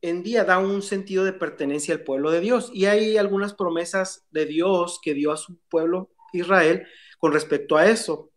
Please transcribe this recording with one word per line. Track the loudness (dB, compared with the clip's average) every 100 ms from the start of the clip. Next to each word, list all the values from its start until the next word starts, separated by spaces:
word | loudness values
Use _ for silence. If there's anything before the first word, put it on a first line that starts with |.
en | -4 -6
día | -2 0
da | 2 2
un | 2 -4
sentido | -4 -6 -4 -2
de | -2
pertenencia | -2 -8 -6 -4 -4 -4
al | -4
pueblo | -2 -2 0
de | 0
Dios. | 0 -2 -2
Y | -2 2
hay | 2 2 2
algunas | 2 0 -4
promesas | -4 -4 -2 -4 -4 -4 -8 _
de | -4
Dios | -2 0 2 2 0 -4
que | -4
dio | -2 -2
a | -2
su | -8 -20 _
pueblo | 0 0 -2 -4 _ -10
Israel | -6 2 4 6 2 -2 -20 -20 -2
con | 2
respecto | 2 0 -4 2 4
a | 6
eso. | 4 -2 -8 -8